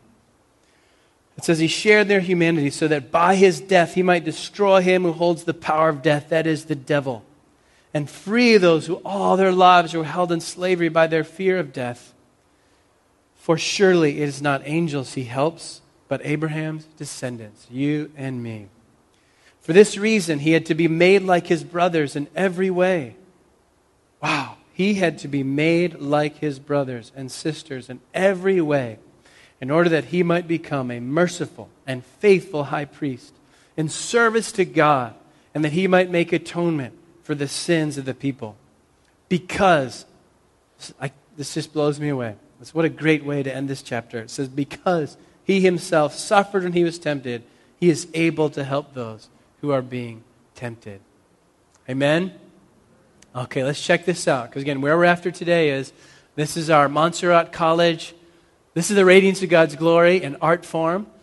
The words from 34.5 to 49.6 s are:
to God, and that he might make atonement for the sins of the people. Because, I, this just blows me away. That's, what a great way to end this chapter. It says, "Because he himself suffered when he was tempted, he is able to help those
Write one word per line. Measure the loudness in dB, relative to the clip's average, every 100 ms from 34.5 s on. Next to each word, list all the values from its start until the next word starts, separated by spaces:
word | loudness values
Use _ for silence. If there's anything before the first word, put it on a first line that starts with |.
to | -4 -2
God, | 2 2 2 -2 -12 _ _ _
and | -4
that | -2
he | 0 2
might | 2 2
make | 0 0
atonement | -4 -4 -4 -2 -2 -6 -14 _ _
for | -8
the | -6 -6
sins | -6 -2 0 -2 -6
of |
the | -8
people. | -6 -6 -8 -10 -16 _ _ _ _ _ _ -4
Because, | -4 -4 0 4 4 0 -10 -20 _ _ _ _ _ _ _ -20 -12
I, | -12 -12 _ -14
this | -10
just | -10 -8
blows | -2 -2 -2
me | -4
away. | -4 -6 -10 _ _
That's, | -10
what | -2
a | -2
great | 0 0 0
way | 0 -4
to | -4
end | -6 -6
this | -8
chapter. | -8 -8 -8 -12
It | -10
says, | -10 -8
"Because | -6 -8 -6 -2 -2 -4 -12 _ _
he | 0 2
himself | 2 0 0 0 0
suffered | -2 0 2 2 -2
when | -2
he | 0
was | 0 -2
tempted, | -6 -6 -6 -10 -12 _ _ 0
he | 2
is | 2 -2
able | -2 0 0 -2
to | -2
help | -6 -6 -6
those | -10 -12 -12 -20 _ _ _